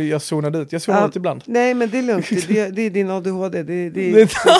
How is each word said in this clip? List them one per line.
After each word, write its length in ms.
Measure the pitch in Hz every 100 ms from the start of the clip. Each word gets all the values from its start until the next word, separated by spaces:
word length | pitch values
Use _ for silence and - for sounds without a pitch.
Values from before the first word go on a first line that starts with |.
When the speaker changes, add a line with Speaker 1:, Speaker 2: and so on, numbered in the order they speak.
Speaker 1:
jag 200 | 151 151
zonade 360 | - 156 147 160
ut. 140 | 143
Jag 100 | 165
zonar 180 | - 196
Speaker 2:
Ja. 80 | 156
Speaker 1:
ut 80 | 185
ibland. 260 | 180 127 -
Speaker 2:
Nej, 280 | 233 247
men 160 | 247 226
det 80 | 247
är 40 |
lugnt. 260 | 254 196 -
Det, 160 | 185 165
det, 200 | 214 196
det 140 | 190
är 80 | 220
din 200 | 190 190
A 100 | 190
D 100 | 180
H 180 | 185 190
D. 140 | 175
Det, 280 | 156 175 175
det, 220 | 175 190
Speaker 1:
<laughs> 0 |
Det 160 | 214 220
Speaker 2:
så, 180 | - -